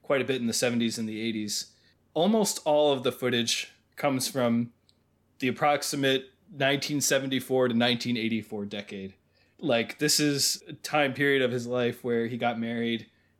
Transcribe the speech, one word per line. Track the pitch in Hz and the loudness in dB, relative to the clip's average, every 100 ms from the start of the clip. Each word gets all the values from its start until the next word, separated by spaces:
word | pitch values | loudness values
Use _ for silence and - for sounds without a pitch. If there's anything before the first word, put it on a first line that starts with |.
quite | - 139 | -2 -2
a | |
bit | 123 131 | 0 -2
in | 117 | -2
the | |
seventies | 107 123 120 117 113 | 0 0 2 0 -2
and | 110 | -6
the | 110 | -4
eighties. | 113 107 104 - - _ _ _ _ | -4 -4 -4 -6 -8 _ _ _ _
Almost | 156 185 220 196 - | 0 2 4 2 0
all | - 147 151 | 2 4 4
of | 139 | 4
the | 123 | 0
footage | - 127 120 117 - - - _ - | -2 0 0 0 -2 -6 -14 _ -4
comes | 147 131 - | -2 0 -2
from | 135 123 117 120 - _ _ _ _ _ _ | 0 2 2 0 -8 _ _ _ _ _ _
the | 131 | -4
approximate | - 147 143 - 147 135 135 - _ _ 143 | 0 2 2 0 0 2 2 -2 _ _ -2
nineteen | 135 143 - 147 | 0 0 -2 -2
seventy-four | 127 139 135 131 131 131 127 | 2 0 2 -2 0 2 4
to | |
nineteen | 117 120 120 123 120 | 4 2 2 0 -2
eighty-four | 113 110 107 107 101 | 0 -2 -4 -8 -8
decade. | 104 - 101 95 - _ _ _ _ | -8 -10 -10 -12 -14 _ _ _ _
Like, | 165 117 113 - | 0 0 0 -2
this | 147 - | 0 2
is | 151 143 - - - | 2 2 0 -2 -8
a | |
time | 151 - 151 143 | -14 -2 0 0
period | 131 143 139 | 2 2 4
of | 127 | 2
his | 123 117 | 0 -2
life | 123 120 120 | -2 -2 -2
where | 127 117 113 | -2 -2 -2
he | 120 | -2
got | 120 113 | -2 -2
married, | 117 117 117 113 - _ _ _ | -4 -4 -2 -4 -6 _ _ _